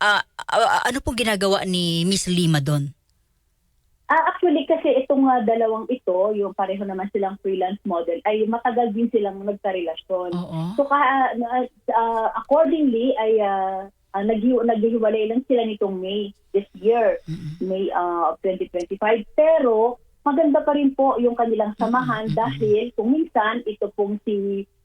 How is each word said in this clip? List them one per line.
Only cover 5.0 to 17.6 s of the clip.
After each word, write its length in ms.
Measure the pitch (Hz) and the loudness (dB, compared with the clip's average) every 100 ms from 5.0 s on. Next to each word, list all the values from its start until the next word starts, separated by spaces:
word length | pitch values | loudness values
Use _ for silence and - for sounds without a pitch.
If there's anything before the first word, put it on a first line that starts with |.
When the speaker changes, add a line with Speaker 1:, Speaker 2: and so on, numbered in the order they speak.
Speaker 2:
itong, 240 | 269 277 269 | 2 2 4
ah, 160 | 254 | 4
dalawang 400 | 220 226 220 220 220 | 2 2 0 -2 -4
ito, 400 | 262 - 180 202 | -4 -2 0 0
yung 240 | 214 196 190 | 0 -4 -4
pareho 240 | 190 196 | -4 -4
naman 320 | 202 190 202 | -6 -6 -4
silang 240 | 208 190 196 | -4 -4 -4
freelance 320 | 196 185 185 202 | -4 -2 -2 -4
model, 320 | 202 170 165 170 | -4 -4 -2 -4
ay 160 | 208 214 214 | -2 0 0
matagal 400 | 233 247 233 240 208 | -2 -2 0 0 0
din 160 | 233 | 0
silang 320 | 226 202 196 | 0 -2 -4
nagkarelasyon. 880 | 196 202 202 185 165 160 - 185 180 | -6 -4 -4 -4 -6 -8 -6 -6 -4
Speaker 1:
Oo. 400 | 175 175 160 165 226 | -6 -6 -6 -4 -2
Speaker 2:
So, 80 | 277 | 0
ka-, 480 | 285 277 269 262 233 | 2 2 2 0 -2
ah, 320 | 233 254 247 _ - | -4 -2 -4 _ -2
ah, 360 | 226 226 226 220 220 | 0 0 0 -2 -4
accordingly, 720 | - 294 311 320 285 226 254 - | 2 2 4 2 2 2 0 0
ay, 160 | 220 220 | 2 2
ah, 400 | 202 196 190 190 196 _ _ 196 | 2 0 -2 -4 -10 _ _ -4
ah, 80 | |
naghi-, 400 | 214 220 240 247 | -2 0 2 2
naghihiwalay 640 | 233 226 226 226 214 220 214 | 2 2 2 2 0 0 0
lang 160 | 233 | -2
sila 160 | - 247 220 | 0 0 0
nitong 320 | 208 196 190 | -2 -4 -4
May 320 | 185 202 202 - _ 196 | -4 -6 -6 -10 _ -4
this 80 | 208 180 | -4 -2
year, 400 | 196 233 214 175 - | 0 2 2 0 -4
Speaker 1:
Mm-mm. 320 | 165 160 165 | -10 -10 -8